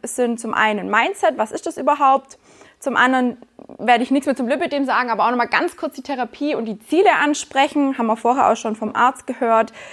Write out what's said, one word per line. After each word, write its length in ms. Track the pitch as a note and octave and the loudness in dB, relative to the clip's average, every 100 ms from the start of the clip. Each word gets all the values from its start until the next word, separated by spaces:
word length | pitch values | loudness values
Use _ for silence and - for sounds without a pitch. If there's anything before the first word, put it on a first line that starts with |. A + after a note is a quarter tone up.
sind 360 | - - A#3+ A3+ | -10 -2 -2 -2
zum 140 | A3 | -4
einen 380 | - G#3+ G#3 F#3 | 0 0 0 0
Mindset, 480 | G#3+ D4 G4+ E4+ B3 | 0 0 0 0 0
was 140 | G#3+ | -4
ist 120 | D#4+ | -4
das 140 | - E4+ | -8 -4
überhaupt? 580 | D4 D4 C4+ C4+ - - _ - - _ | 0 2 4 2 -2 -20 _ -20 -20 _
Zum 160 | C#4 - | -4 2
anderen 420 | B3 C4 B3 - - _ - - | 2 2 0 -4 -16 _ -20 -8
werde 240 | A3+ A#3+ | 2 2
ich 80 | B3 | 4
nichts 160 | C#4 C#4+ | 0 0
mehr 100 | C4 | -4
zum 100 | A#3 | -2
Lipödem 380 | C4 E4+ C#4+ | -2 -2 -2
sagen, 240 | C4 A3 B3 | -2 -2 0
aber 160 | G#3+ | 0
auch 60 | G#3+ | 0
nochmal 180 | B3 - | 2 0
ganz 300 | - E4+ - | 0 -2 -4
kurz 160 | D4+ | -10
die 80 | - | -10
Therapie 520 | - C4 A#3+ - C#4+ | -8 -6 -6 -4 -4
und 120 | A#3 A3+ | -4 -6
die 120 | G3+ | -8
Ziele 360 | - D#4+ G#4 D4+ | -2 4 4 4
ansprechen. 720 | D4 D4 - C4+ C#4+ D4 C#4 C4+ | 0 -2 -4 0 0 2 0 0
Haben 120 | A3+ | -2
wir 80 | A3+ | 0
vorher 340 | A#3 C4 - | 0 2 2
auch 60 | A3+ | 2
schon 200 | A3+ A3 | -2 -6
vom 180 | G#3+ | -6
Arzt 320 | - A#3+ - - | 0 0 0 -10
gehört. 460 | B3 A#3 A3+ A3+ - - | -4 2 2 0 -4 -20